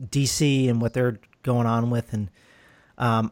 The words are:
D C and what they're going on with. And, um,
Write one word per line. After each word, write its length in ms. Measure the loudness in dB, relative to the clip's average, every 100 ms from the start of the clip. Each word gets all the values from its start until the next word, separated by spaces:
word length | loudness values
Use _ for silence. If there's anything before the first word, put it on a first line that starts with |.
| -4
D 160 | -2 0
C 420 | 0 2 2 2
and 140 | 2
what 120 | 0
they're 260 | 0 -2 -2 _ _
going 240 | -2 0 2
on 240 | 0 0
with. 200 | -2 -4
And, 200 | -6 -6 -10 _ _ -20 -20 _ -4
um, 320 | 0 0 0